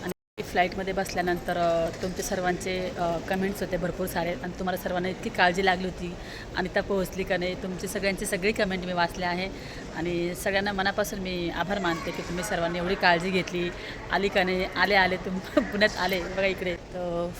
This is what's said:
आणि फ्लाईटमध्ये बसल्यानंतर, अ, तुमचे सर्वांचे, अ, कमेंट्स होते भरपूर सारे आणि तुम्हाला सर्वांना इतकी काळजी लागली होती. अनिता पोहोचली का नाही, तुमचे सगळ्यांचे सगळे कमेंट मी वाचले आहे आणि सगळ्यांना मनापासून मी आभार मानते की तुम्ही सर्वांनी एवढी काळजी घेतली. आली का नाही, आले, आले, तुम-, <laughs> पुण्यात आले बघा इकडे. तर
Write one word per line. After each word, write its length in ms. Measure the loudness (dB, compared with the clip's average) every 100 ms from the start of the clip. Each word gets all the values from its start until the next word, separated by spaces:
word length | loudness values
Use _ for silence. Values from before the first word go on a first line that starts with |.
आणि 400 | -8 -10 _ -12
फ्लाईटमध्ये 500 | -4 2 2 0 -2
बसल्यानंतर, 640 | -2 -2 0 0 0 0 2
अ, 440 | 2 4 2 -2
तुमचे 220 | -6 -4
सर्वांचे, 680 | -2 0 0 0 -2 -2 -2 -2
अ, 200 | 0 0 0
कमेंट्स 320 | 0 0 0
होते 160 | -2 -2
भरपूर 300 | -2 -2 -2
सारे 260 | 0 -2 -2
आणि 80 | -6 -4
तुम्हाला 240 | -2 -2
सर्वांना 260 | -2 -2 -2
इतकी 200 | -2 -4
काळजी 360 | 4 4 6 2
लागली 180 | 2
होती. 320 | 0 -4 -6 -6 -10 -10 -8 -4
अनिता 240 | 0 0
पोहोचली 420 | 0 0 0 -2
का 140 | 0 0
नाही, 180 | 0 -4
तुमचे 240 | -6 -6 -4
सगळ्यांचे 380 | -2 0 0 -2
सगळे 260 | 0 0
कमेंट 340 | 2 0 0 -2
मी 80 |
वाचले 320 | 2 0 2 -2
आहे 240 | 0 -4 -6 -12 -12 -10 -4
आणि 400 | -2 0 0 0
सगळ्यांना 360 | 0 2 2
मनापासून 480 | 0 0 2 -2 -2
मी 300 | -4 -2 -2
आभार 300 | 0 0 0
मानते 320 | 0 0 -2
की 100 | -6
तुम्ही 220 | -4 -4
सर्वांनी 360 | -2 0 0 0
एवढी 160 | 0 4
काळजी 340 | 6 6 4
घेतली. 400 | 0 0 0 -2 -4 -10 -10 -2
आली 160 | 0 2
का 160 | 4
नाही, 200 | 4 2
आले, 320 | 0 2 6 6
आले, 220 | 6 2
तुम-, 420 | -2 -4 2 2
<laughs> 100 | 2
पुण्यात 260 | 4 2 4
आले 240 | 0 0
बघा 240 | -2 0 0
इकडे. 300 | 2 -2 -4
तर 540 | -6 -6 -2 0 -2 -2